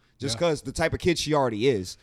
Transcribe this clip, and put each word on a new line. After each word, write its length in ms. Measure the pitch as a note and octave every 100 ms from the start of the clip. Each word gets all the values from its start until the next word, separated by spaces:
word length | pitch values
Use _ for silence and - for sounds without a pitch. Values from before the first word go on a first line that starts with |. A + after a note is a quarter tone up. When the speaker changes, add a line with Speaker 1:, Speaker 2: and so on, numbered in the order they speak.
| _ -
Speaker 1:
Just 180 | - A2+
Speaker 2:
Yeah. 40 |
Speaker 1:
'cause 220 | E3+ D3+
the 100 | C3+
type 220 | - E3
of 60 | -
kid 180 | F#3 D#3+
she 160 | D3
already 320 | D3 C3 G#2+ C3
is, 300 | A2+ F2+ -